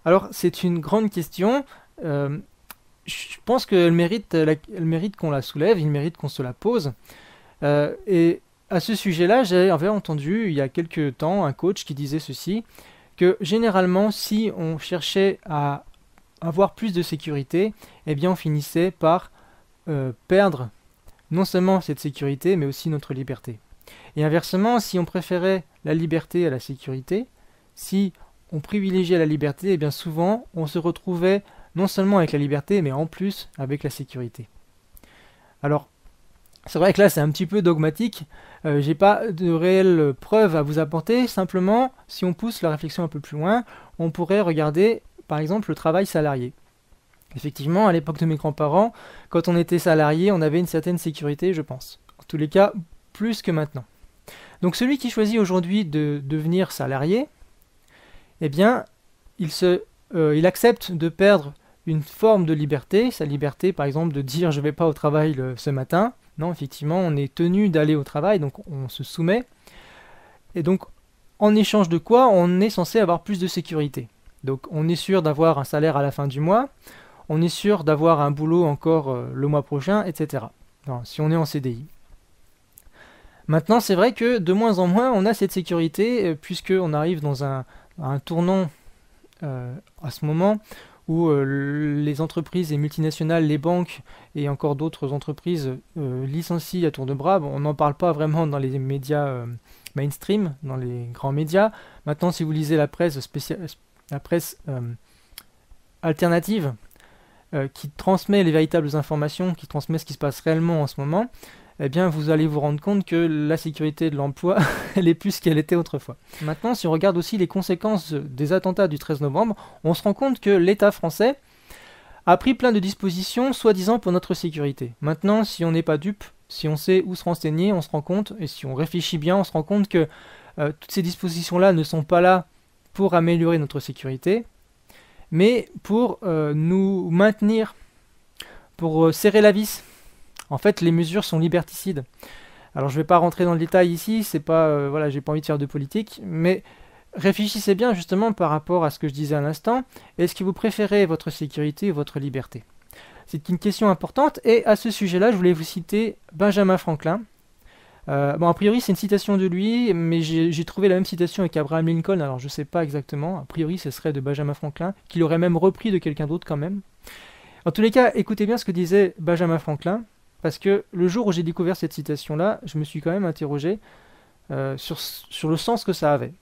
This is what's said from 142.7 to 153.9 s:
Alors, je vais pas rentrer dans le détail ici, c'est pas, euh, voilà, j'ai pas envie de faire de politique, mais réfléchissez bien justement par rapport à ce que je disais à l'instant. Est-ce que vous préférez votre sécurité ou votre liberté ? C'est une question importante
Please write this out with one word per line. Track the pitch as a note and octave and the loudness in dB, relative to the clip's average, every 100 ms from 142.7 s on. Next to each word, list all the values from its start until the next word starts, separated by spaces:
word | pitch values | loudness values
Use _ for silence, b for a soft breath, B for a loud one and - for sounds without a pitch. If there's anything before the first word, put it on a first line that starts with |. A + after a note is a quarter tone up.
| - | -6
Alors, | C#3 | -4
je | C3+ | -2
vais | |
pas | D#3 F3 | 4 4
rentrer | E3+ E3 F3 | 4 2 0
dans | |
le | E3 | 0
détail | E3 F#3+ F3+ | 2 4 4
ici, | E3+ - A3 | 2 -2 -2
c'est | G3+ D#3+ | -2 -4
pas, | D3+ D#3+ D#3+ | 0 2 4
euh, | D3 C#3 | 2 0
voilà, | D3 D3+ | -2 -2
j'ai | C#3 | -4
pas | B2+ | -4
envie | D#3 | -4
de | D3+ | -2
faire | D3+ | -4
de | C#3+ | -4
politique, | D3 C#3 G#3 G#3+ - | -6 -6 -6 -6 -10
mais | G3 D#3+ E3+ F#3 - b b b b - | -8 -2 0 0 -4 b b b b -2
réfléchissez | F3 G3 G#3 G#3 G3+ | 0 2 0 -2 0
bien | G3 A#3+ F#3+ | 2 2 0
justement | E3 F#3 A3+ | -2 0 0
par | G#3 E3 | 0 0
rapport | D3+ D3 F3+ D#3 | 0 0 0 0
à | |
ce | - | -2
que | D#3 | -6
je | |
disais | C#3 D3+ | -4 -2
à | D3+ | -2
l'instant. | C#3+ C3+ - B3 B3+ B B - | -2 -4 -2 -2 -2 B B -2
Est-ce | F3 - | -2 -2
que | |
vous | F#3+ | -4
préférez | F#3+ A3+ - G3+ G#3 F#3 | -2 -2 -2 0 2 2
votre | D#3+ - | 0 -4
sécurité | - D3+ D3+ D3+ D3 G3+ | -8 -8 -4 -4 -2 -2
ou | D3 | -2
votre | C#3+ D3 | -4 -6
liberté ? | C#3 C3 A#2+ B2 - - _ B B B B | -6 -6 -8 -12 -18 -20 _ B B B B
C'est | D3+ - | -10 -4
une | F3+ | -2
question | G#3 - | -2 2
importante | G#3+ | 2